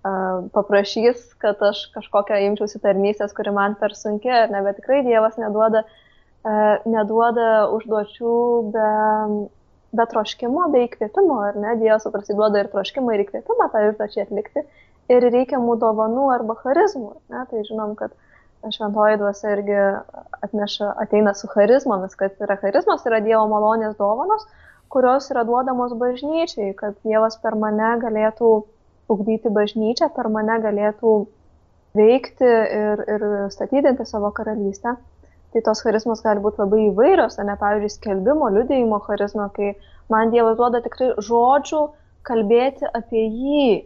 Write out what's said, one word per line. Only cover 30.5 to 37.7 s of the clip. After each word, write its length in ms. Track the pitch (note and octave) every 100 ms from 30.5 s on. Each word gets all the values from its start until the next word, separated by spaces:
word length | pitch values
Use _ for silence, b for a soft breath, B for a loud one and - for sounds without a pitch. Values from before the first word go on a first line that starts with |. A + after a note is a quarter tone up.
| A3+
galėtų 540 | A3 G3+ G#3 G#3+ A3+ G#3+ G3+ _ _ _ _ _ _
veikti 540 | G#3+ G#3+ C4 C4 _ B3+
ir, 560 | A3+ G#3+ G#3+ G#3+ G#3 -
ir 200 | G#3 G#3 G3+ G3+
statydinti 560 | - G3 C4+ C#4+ B3+ A3+
savo 240 | G#3+ G#3
karalystę. 640 | G#3 A3 G#3+ G3 G3 A#3 B3+ - _ b b _
Tai 160 | A3+
tos 180 | A3+ G#3+
charizmos 400 | A#3+ G#3+ A#3 G#3+
gali 220 | A3 G3+
būti 180 | G#3 G#3
labai 200 | G3+ G#3+ G#3+
įvairios, 500 | F#3+ C#4 F#4+ B3 -
ane, 140 | G3+ G3+
pavyzdžiui, 360 | G#3